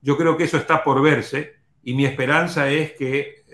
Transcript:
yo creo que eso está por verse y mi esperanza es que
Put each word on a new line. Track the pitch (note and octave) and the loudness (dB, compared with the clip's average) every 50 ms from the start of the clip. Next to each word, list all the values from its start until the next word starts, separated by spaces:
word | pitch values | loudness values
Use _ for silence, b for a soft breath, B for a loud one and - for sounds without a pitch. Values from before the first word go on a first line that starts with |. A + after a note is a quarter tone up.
| - | -2
yo | C3+ C#3+ C#3+ | 0 0 2
creo | E3 E3 D#3 | 2 2 2
que | D#3+ E3+ | 2 0
eso | E3 - | 0 0
está | G3+ - - E3 D#3+ - | -2 0 0 0 0 2
por | D3 C3 C3+ | 2 2 4
verse | C#3 D#3 C#3+ A#2+ - - - C#3 D3+ - - _ _ _ _ _ - | 4 4 4 2 0 -4 -6 -8 -8 -10 -14 _ _ _ _ _ -10
y | - B2 | -6 -2
mi | C3+ C#3 | 0 0
esperanza | C3 - - C3 C3+ D3 D#3+ E3+ F3 F3 D#3 C#3 C#3 | 0 0 -2 -2 0 2 0 0 0 -2 -2 -2 0
es | C#3+ D#3 D#3 D#3 - | 0 -2 -2 -4 -6
que | - C#3 B2+ C3+ C#3 C#3 C#3+ - - _ _ | -8 -6 -4 -2 -4 -4 -6 -10 -20 _ _